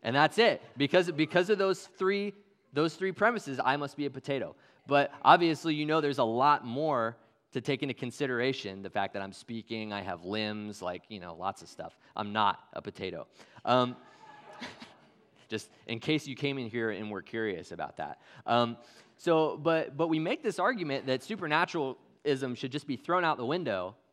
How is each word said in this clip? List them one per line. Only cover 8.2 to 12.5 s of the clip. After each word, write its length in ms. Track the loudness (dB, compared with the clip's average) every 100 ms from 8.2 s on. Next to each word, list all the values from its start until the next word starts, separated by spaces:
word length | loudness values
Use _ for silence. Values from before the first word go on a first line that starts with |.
| -2 0 0 -2 -6 -10
The 80 | -6
fact 240 | -4 -4
that 80 | -4
I'm 100 | -10
speaking, 600 | -12 -12 -12 -8 -8 -6
I 100 | -6
have 220 | -6 -8
limbs, 580 | -4 -2 -2 -4 -8 -8
like, 200 | -8 -8 _
you 100 | -14
know, 160 | -12
lots 280 | -6 -6 -6
of 60 | -12
stuff. 280 | -14 -14 _ _
I'm 180 | -8 -4
not 280 | 2 2